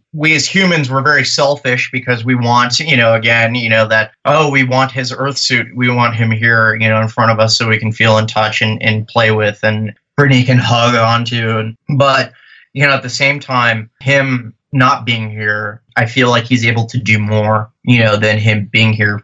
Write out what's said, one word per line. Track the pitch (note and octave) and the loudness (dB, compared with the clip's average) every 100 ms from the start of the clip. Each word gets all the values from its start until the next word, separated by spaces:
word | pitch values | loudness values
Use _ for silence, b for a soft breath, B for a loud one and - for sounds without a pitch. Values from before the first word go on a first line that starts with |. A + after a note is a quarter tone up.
| _ | _
we | D#3 D#3 | -4 0
as | D#3 - | 0 0
humans, | F#3+ F#3 E3+ C3 | 0 2 0 0
we're | C3+ | -2
very | C#3 C#3+ | 0 0
selfish | B2+ - D3 C#3+ C3 B2 - | 0 0 0 0 -2 -4 -4
because | B2+ B2+ A#2+ | -6 -4 -4
we | A#2 | 0
want, | B2 A#2 A#2+ A#2+ A#2+ | -2 2 2 2 -2
you | D#3 C3 | 0 2
know, | A2+ | 2
again, | A2+ A#2 A#2 A2+ | 2 2 0 0
you | B2 A2+ | -2 0
know, | A2 G#2+ | 2 2
that, | A2 A2 _ | 0 -2 _
oh, | - D3 D3+ | 0 2 2
we | C3+ | 0
want | C3 B2+ C3 | 0 0 -2
his | C3+ B2 B2 | -2 -8 -6
Earth | C3+ C3+ | -6 -4
suit. | - B2 A2+ B2 | -2 -2 -4 -4
We | B2 | -2
want | B2 A#2+ A2 | 0 0 0
him | A2+ | 0
here, | A2 A#2 A2+ A2 | 0 2 2 2
you | G#2+ A2 | 2 0
know, | A2 | 0
in | A2 | 0
front | A#2 A2+ | 0 0
of | A2 | 2
us | A2 G#2+ | 2 0
so | A#2 | 0
we | G#2+ | -2
can | A2 | -2
feel | G#2 A2+ A2 | 0 2 2
in | A2 | 2
touch | - G#2+ - | 0 -2 0
and, | A2 A2 | -2 -2
and | A2+ G#2+ A2 | -2 -2 -2
play | A#2 A2 | 0 2
with | G#2+ G#2+ G#2 | 2 0 -2
and | G#2+ G#2+ G#2+ - _ - | -2 -2 -4 -10 _ 0
Brittany | C#3+ C3 | 2 4
can | B2 B2 | 4 2
hug | G#2 A#2+ A#2+ A#2+ | 2 2 2 2
onto. | A2+ A#2 A#2 A#2 A2+ A2+ | 2 0 -2 -4 -2 -2
And, | A2 A2 - C#3+ | -4 -8 -4 0
but, | C#3 C3+ B2+ b b b b | 2 2 -2 b b b b
you | C3+ C#3+ | -2 0
know, | |
at | C3+ | 0
the | B2+ | -4
same | - C#3 C#3+ | -4 -2 -2
time, | - B2+ A#2 A2+ A2 - | -4 0 0 -2 -6 -8
him | C3 C#3 C3+ B2+ A2 - _ | 0 0 0 -2 -6 -18 _
not | C3+ C3 C3+ | 0 2 0
being | A2+ A#2 A2 | -2 -4 -4
here, | G#2+ G#2+ G#2+ G#2+ G#2+ _ - | -6 -4 -4 -6 -12 _ -2
I | A2+ | -2
feel | C3+ B2 | 2 2
like | A#2+ | 2
he's | A2+ B2 A#2 | 0 0 0
able | A2+ A2+ | -2 -2
to | A#2+ | -4
do | G#2+ G#2+ | -2 -2
more, | G#2 G#2+ G#2+ G#2+ A2 _ | 0 0 0 0 -4 _
you | - B2 | 0 2
know, | A2 G#2 | 4 2
than | G#2+ G#2+ | 2 0
him | A2 G#2 G2 | 0 0 0
being | A2 A2 | 0 2
here | G#2+ G#2+ G#2 | 2 0 -2